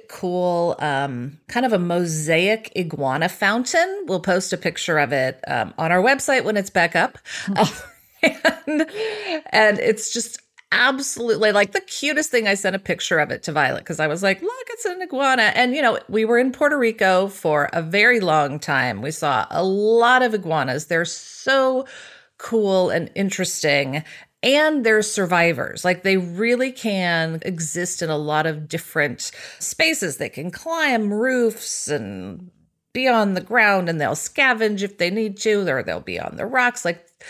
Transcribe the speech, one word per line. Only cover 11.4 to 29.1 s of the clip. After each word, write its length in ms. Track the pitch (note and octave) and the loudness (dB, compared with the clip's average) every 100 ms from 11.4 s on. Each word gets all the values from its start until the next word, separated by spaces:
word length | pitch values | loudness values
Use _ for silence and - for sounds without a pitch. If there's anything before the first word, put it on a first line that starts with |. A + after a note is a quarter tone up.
| G#3+ | 4
like, 200 | G#3 G3+ | 4 2
the 100 | F#4+ | -2
cutest 480 | - - C#4+ D4 D4+ | -6 -6 -2 -2 0
thing. 160 | A#3+ G#3 | 0 0
I 60 | |
sent 220 | G3 G3 F#3+ | 0 -2 -2
a 40 | |
picture 380 | - E3+ - D#3+ | -4 -4 0 0
of 120 | D3 | 0
it 120 | - | -4
to 80 | - | -4
Violet 340 | D3+ C3 B2+ - | 0 0 -2 -6
'cause 140 | D#3 | -2
I 80 | D#3 | -2
was 140 | E3 | 0
like, 200 | G3 F#3+ | -2 -2
"Look, 240 | F#4+ B4+ - | -4 -8 -12
it's 160 | A4+ G4+ | -8 -6
an 160 | F4+ | -6
iguana." 500 | F4+ C4+ C#4 B3 G#3+ - | -6 0 2 4 4 4
And, 180 | B3 | 2
you 80 | D4 | 2
know, 180 | G#3 - - | 2 0 -2
we 160 | G#3 A3 | -2 2
were 120 | A#3+ | 4
in 140 | C4 | 2
Puerto 260 | B3+ D4 D4 | 2 2 2
Rico 500 | A3+ A3 F#3+ F#3 G3 | 0 2 4 4 2
for 400 | G3 E3 D3+ C#3+ | -2 0 2 2
a 80 | E3+ | -2
very 380 | D#3+ G3+ A#3 A#3+ | 0 4 4 4
long 400 | F3+ D#3 C#3+ C#3+ | 4 4 2 -2
time. 420 | - C3+ B2 G2+ | -2 0 0 -2
We 100 | C#3 | -6
saw 360 | D#3 D3 A#2+ - | -4 0 0 0
a 140 | - | -2
lot 580 | F#3+ G3 G#3+ A#3 A#3 B3+ | 0 2 4 4 6 6
of 120 | B3 | 4
iguanas. 520 | G#3+ E3 D#3+ C3 C3+ - | 0 -2 0 0 -4 -2
They're 180 | E3 E3+ | -2 -2
so 800 | - - - C4+ C4+ C4 C4 C4+ - - - _ - | -6 -14 -8 0 2 2 0 -4 -14 -20 -20 _ -18
cool 520 | - A3+ G3+ F#3 F3+ | -2 0 4 4 2
and 200 | E3+ - - | 0 -2 -4
interesting. 880 | G3 G3 F3+ - D3+ C#3+ C#3 D3 - - - _ | -2 -2 -4 -2 2 2 0 -4 -8 -18 -20 _
And 420 | B3+ C#4+ D#4 D4 A3+ | 2 4 4 2 2
they're 160 | G#3+ | 2
survivors. 840 | G#3 G#3 F3+ F3 E3+ C3+ - - | 2 -2 2 4 4 0 -6 -4
Like, 200 | F3+ F3+ | -2 0
they 140 | F#3+ F#3+ | 2 0
really 540 | F3 F3 A#3 B3 C4 | 0 -2 0 2 0
can 680 | C4 A3 F#3+ F3 E3 E3 D#3+ | -2 -2 0 0 0 -2 -4
exist 600 | - E3 D#3+ F3 F3+ - | -6 -6 -6 -4 -6 -4
in 80 | E3 | -4
a 80 | D3+ | -2
lot 280 | D3+ D#3 D#3+ | 0 0 0
of 220 | D3+ D3+ | -4 -8
different 600 | E3 - D#3+ C#3+ | -10 -4 -2 -2